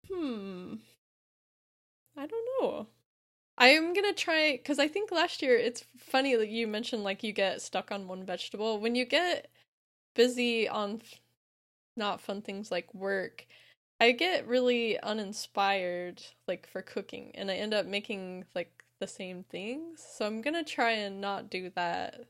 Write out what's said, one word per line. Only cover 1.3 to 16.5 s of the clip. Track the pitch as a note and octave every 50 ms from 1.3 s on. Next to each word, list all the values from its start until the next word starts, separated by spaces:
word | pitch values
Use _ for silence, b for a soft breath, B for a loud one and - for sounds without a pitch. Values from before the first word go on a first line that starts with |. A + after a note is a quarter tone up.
| _ _ _ _ _ _ _ _ _ _ _ _ _ _ _ _ _
I | D4 C#4
don't | D#4+ A4 A4+ A4+ B4 C5+ C5
know. | E4 - - - G#3+ - _ _ _ _ _ _ _ _ _ _ _ _ _ -
I | B3 B3+
am | C#4+ D#4+ D#4+ E4+
gonna | F4+ G4 G4+ G4+
try, | F#4+ - - F4 D#4+ D#4 D#4 D4+ C#4 B3+ -
'cause | - D4 D4
I | C#4+ D4+
think | D4+ G4 G#4+ G#4
last | F#4 D#4+ E4+ F4 - -
year, | D#4 C4 A#3+
it's | A3+ - B3 A#3+ - - - _
funny | - - - - C4 C#4 C#4 B3+
that | A3+ G#3+ G#3
you | A3 A3+ A#3
mentioned, | A3 G#3 G#3+ A#3 - - A3 G3+
like, | G3 G3 - -
you | G#3+
get | G#3 G#3 G3 F#3+ D3 -
stuck | - - - F#3 F#3 -
on | G#3 G3+ F#3+ F#3
one | F#3 F#3 F#3+
vegetable. | G3 F3+ F3 - - - G3+ G#3+ A3+ A3 G#3
When | G#3+ A3+ A#3+
you | B3 B3+
get | B3 C4+ D#4 F4+ F4+ E4 - - - b b b b _ _ _ _ _ _ _ _ _
busy | - A#3 B3+ B3 A#3+ A#3+ A#3+ A#3 A3+ G#3+ -
on | - G#3+ G#3 G3+ G#3 A3+
f-, | - - - - _ _ _ _ _ _ _ _ _ _ _ _ _ _ _
not | A#3 G#3 G#3 F3+ -
fun | - - G3 G3+
things | G#3 - G3 G3 G#3+ -
like | F#3 F3 F3 - -
work, | F#3 F#3+ G3 G3 F#3+ F3+ - - - - B B B B B B B _ _ _ _
I | - A#3+
get | B3 A#3+ E4 F4+ F4+ C#4+ -
really | A3 B3 B3+ B3 B3 B3 A#3+ A#3 A3+ G#3 -
uninspired, | - G#3 G#3+ A3 G#3 F#3+ G#3+ - - - _ G3+ G3 G3 G3 G3 F3+ F3+ F3 F3 F3+ F3+ F3+ - - - - _ _
like, | -